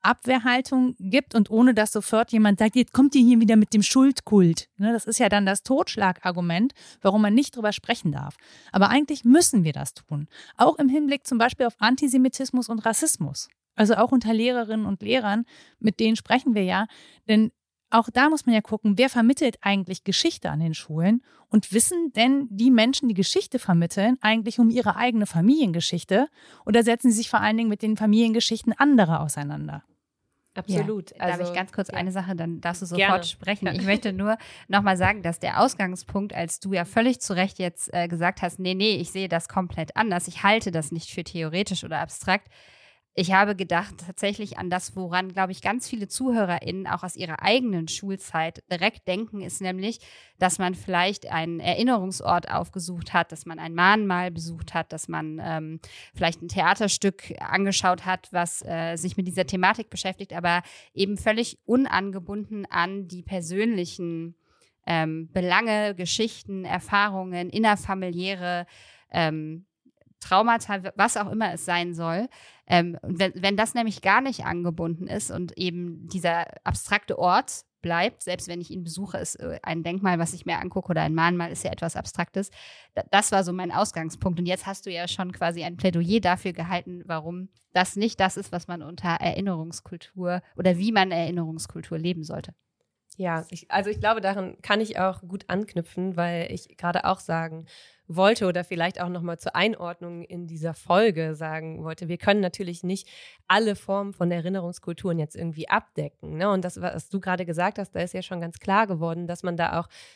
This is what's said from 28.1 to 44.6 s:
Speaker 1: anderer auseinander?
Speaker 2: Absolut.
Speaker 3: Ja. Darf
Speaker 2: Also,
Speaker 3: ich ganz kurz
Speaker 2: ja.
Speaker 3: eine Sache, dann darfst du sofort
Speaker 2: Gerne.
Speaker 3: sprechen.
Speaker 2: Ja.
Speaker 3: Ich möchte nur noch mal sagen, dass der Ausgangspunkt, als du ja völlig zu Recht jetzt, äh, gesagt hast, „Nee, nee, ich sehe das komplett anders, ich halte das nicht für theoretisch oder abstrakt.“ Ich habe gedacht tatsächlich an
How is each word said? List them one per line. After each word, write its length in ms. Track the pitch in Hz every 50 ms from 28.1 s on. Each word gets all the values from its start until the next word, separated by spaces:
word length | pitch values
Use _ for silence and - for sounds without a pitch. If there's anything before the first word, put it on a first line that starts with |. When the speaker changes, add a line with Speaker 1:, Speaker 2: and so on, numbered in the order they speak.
| 208 220 233 226 220 233 - - 226 220 - 233 208
Speaker 1:
anderer 480 | - 277 294 285 233 190 156 165 139
auseinander? 640 | 151 147 - 147 147 143 147 147 151 151 147 156 _ _ _ _ _ _ _ _ _ _ _ _ _ _ _
Speaker 2:
Absolut. 560 | 190 180 208 190 170 156 180 220 202 - -
Speaker 3:
Ja. 160 | - - 175
Darf 120 | 180 180 175
Speaker 2:
Also, 120 | 180 175
Speaker 3:
ich 40 | 175
ganz 160 | 180 190 190
kurz 180 | - - 185 -
Speaker 2:
ja. 40 | -
Speaker 3:
eine 180 | 180 175 190
Sache, 240 | 185 190 180 185 190
dann 240 | 165 165 170 170 160
darfst 220 | - 170 175 175
du 60 | 190
sofort 180 | 170 170 185 196
Speaker 2:
Gerne. 180 | 196 190 185 170
Speaker 3:
sprechen. 420 | 165 - _ - 190 208 202 196
Speaker 2:
Ja. 60 | 190 147
Speaker 3:
Ich 100 | 175 190
möchte 280 | 190 202 208 - 214
nur 280 | 190 185 202 208 220 220 - - - - -
noch 140 | - 196 202
mal 160 | 202 202 190
sagen, 240 | 175 185 185 208 208
dass 160 | 175 170 170
der 240 | - - - - -
Ausgangspunkt, 720 | 214 262 - - 196 180 185 - - - - 202 202 208 -
als 260 | - 170 165 - -
du 140 | - 196 190
ja 120 | 175 170
völlig 340 | 180 - 233 226 254 247 -
zu 160 | - - 190
Recht 240 | 175 185 190 - -
jetzt, 340 | 185 175 170 - - - -
äh, 140 | 175 170
gesagt 340 | 170 170 165 170 180 190 -
hast, 160 | - 175 160
„Nee, 160 | - 185 180 185
nee, 220 | 190 202 220 220
ich 160 | 202 175 -
sehe 180 | - 190 190 180
das 180 | 170 165 -
komplett 480 | - - 190 185 175 - - 160 - -
anders, 320 | - 226 226 175 180 -
ich 140 | - - -
halte 300 | - 202 214 226 214 202
das 200 | 170 160 156 -
nicht 200 | 170 165 - -
für 120 | - - 165
theoretisch 600 | - - 170 160 156 160 185 208 - 196 165 -
oder 160 | 175 160 143
abstrakt.“ 480 | 147 - - - - 190 185 202 _ _ _ _ _ _ _ _ _ _ _ _ _ _ _
Ich 160 | - 185 170
habe 240 | 190 190 208 208 208
gedacht 380 | 185 190 160 175 170 196 - - - -
tatsächlich 500 | 185 185 - - 202 202 214 208 196 -
an 140 | -